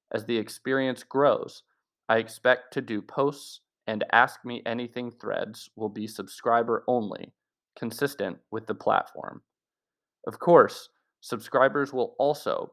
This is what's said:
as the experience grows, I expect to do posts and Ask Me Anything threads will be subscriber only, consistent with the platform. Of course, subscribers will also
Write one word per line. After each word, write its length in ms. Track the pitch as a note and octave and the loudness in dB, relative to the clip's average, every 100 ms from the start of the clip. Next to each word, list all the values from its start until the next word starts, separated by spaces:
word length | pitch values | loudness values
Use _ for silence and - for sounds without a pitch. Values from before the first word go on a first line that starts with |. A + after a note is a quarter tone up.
| _ | _
as 100 | A2 | -6
the 140 | G#2+ A#2 | -2 -2
experience 640 | G#2+ - - C3+ C3 B2 | -2 -8 -2 0 0 -4
grows, 600 | - C3 C#3+ - - - _ _ _ _ - | -4 2 4 2 -2 -14 _ _ _ _ 0
I 120 | A2+ | 0
expect 520 | A2+ - B2 B2+ - - | 0 0 2 2 0 -8
to 60 | |
do 200 | A#2 G#2+ | -6 -6
posts 580 | G2+ - C#3 C#3+ - - _ _ - | -6 -2 -2 -2 -12 -20 _ _ -8
and 200 | A2 - | -4 4
Ask 320 | A2+ C3 - B2 | 6 6 2 -12
Me 160 | A#2+ - | -8 -6
Anything 460 | A#2 A#2+ A#2 B2 | -4 -6 -8 -10
threads 580 | A#2 - G2+ A2 G#2+ - - | -10 -6 -4 -6 -10 -18 -8
will 140 | G#2+ | -8
be 180 | G#2+ G#2+ | -6 -8
subscriber 800 | - G2 - A#2+ A#2 A#2 A2+ - | -10 -12 -6 2 2 2 0 0
only, 460 | B2 G#2 - - _ _ _ _ - | 0 -2 -8 -14 _ _ _ _ -12
consistent 600 | A#2 A2+ C#3+ - G2 - _ | -10 -4 -4 -2 -6 -6 _
with 160 | A2 A2 | -10 -8
the 100 | G#2 | -4
platform. 680 | - G2+ - - - - - _ _ _ _ _ _ _ - | 0 0 0 -8 -14 -14 -20 _ _ _ _ _ _ _ -12
Of 140 | A2 | -4
course, 480 | - E3+ G#2+ - - _ _ _ | 6 8 8 4 -16 _ _ _
subscribers 720 | - A#2 - C3+ C3+ C#3+ C#3 | -10 -10 -4 4 4 4 -2
will 240 | C3 A2+ - | -2 -4 -2
also 540 | C#3 D3 - - - | -2 -2 -4 -4 -6